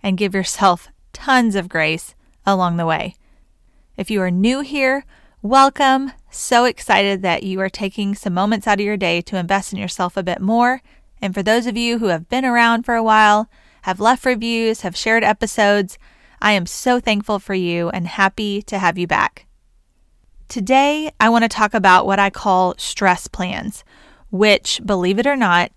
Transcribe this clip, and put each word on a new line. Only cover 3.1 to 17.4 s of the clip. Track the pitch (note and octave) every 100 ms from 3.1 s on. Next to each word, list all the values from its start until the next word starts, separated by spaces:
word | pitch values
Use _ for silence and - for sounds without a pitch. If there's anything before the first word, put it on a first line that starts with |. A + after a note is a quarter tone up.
| - _ _ _ _ _ _ _ -
If | F#3
you | G#3+
are | F#3
new | F3+ G#3+ C4+
here, | C4+ C#4+ C4 C4+ - _ _ _
welcome. | G#3 C4 C4+ - C#4 C4+ C4+ - _
So | - - A#3+ B3
excited | - - G3 G3 F#3+
that | F#3+ E3+
you | F#3+ F#3
are | F#3+
taking | - G3 G3+ G3
some | G3+ G3+
moments | F3+ F#3+ A3 G#3+
out | G3+
of | G#3
your | G#3
day | F3+ E3+
to | - F#3+
invest | F3 G3 G3
in | G3
yourself | F#3+ - F3+ G3+
a |
bit | F3+ F3
more. | F#3+ A3+ A#3+ B3+ _ _ _ _
And | G3+
for | F#3
those | G3 A3+ A#3+
of | A3+
you | A#3 A#3
who | A3
have | E3 E3
been | B3 C4
around | A#3+ A#3 A#3
for | A#3
a | A#3
while, | A3+ G#3+ G#3+ G#3 A3 _ _ _
have | - F#3
left | A3 B3+ C4
reviews, | B3 A#3 A3+ A3+ A3+
have | F#3 F#3
shared | - A3+
episodes, | G#3+ G#3+ G#3+ - G#3 G#3 F#3+ - - _ _ _
I | G#3
am | G#3 F3
so | - B3+ B3
thankful | A#3+ G#3 G#3
for | G#3